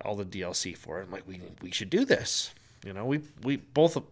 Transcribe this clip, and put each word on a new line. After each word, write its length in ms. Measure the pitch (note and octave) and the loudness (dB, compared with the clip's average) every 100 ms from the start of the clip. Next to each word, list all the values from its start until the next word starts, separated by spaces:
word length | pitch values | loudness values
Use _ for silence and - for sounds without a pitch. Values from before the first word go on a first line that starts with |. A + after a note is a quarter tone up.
| - | -4
all 100 | G#2 | -4
the 80 | F#2+ | -4
D 160 | F#2+ | -4
L 100 | F2+ | -4
C 200 | F2+ F#2 | -2 -4
for 260 | E2+ D#2+ E2 | -6 -8 -8
it. 60 | F#2 | -6
I'm 60 | |
like, 160 | F#2+ F#2 | -10 -10
"We, 120 | F2+ F2+ - | -14 -14 -12
we 100 | F2+ | -6
should 180 | - - | -4 2
do 140 | F#3+ C4+ | 2 6
this." 480 | - - - - - - - G2 | 4 4 -2 -2 -8 -20 -16 -10
You 80 | |
know, 120 | G2 A#2+ | -6 0
we, 160 | D3+ D3 - | 0 -2 -6
we 140 | C3 C#3 | -2 -2
both, 400 | - D3+ D#3+ D#3 - | 0 6 6 6 -6